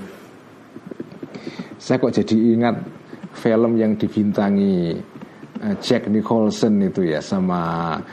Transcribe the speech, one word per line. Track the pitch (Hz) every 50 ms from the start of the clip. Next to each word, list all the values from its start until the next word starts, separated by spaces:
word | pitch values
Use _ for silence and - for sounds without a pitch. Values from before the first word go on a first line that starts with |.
| - - - - - - - - - - - - - - - - - - - - - - - - - - - - - - - - - - - -
Saya | - - 131 127
kok | - 120 -
jadi | 107 101 - 110 110 113 117 113
ingat | 117 120 120 104 - - - - - - - - - - - -
film | - - 120 110 113 117 117 117
yang | 113 110 107 104 104
dibintangi, | - 98 - 107 101 104 98 - 104 101 101 98 98 98 95 90 87 85 82 90 - - - - - - - - - - - -
eh, | - 107 95 - -
Jack | - 123 110 -
Nicholson | - 107 107 104 - 117 113 107 107 104 - 139 113 107 101
itu | 98 92 85 101 92
ya, | 82 78 76
sama | 76 - 104 95 92 92 90 87 85 85 85 85 85 82 78 - - -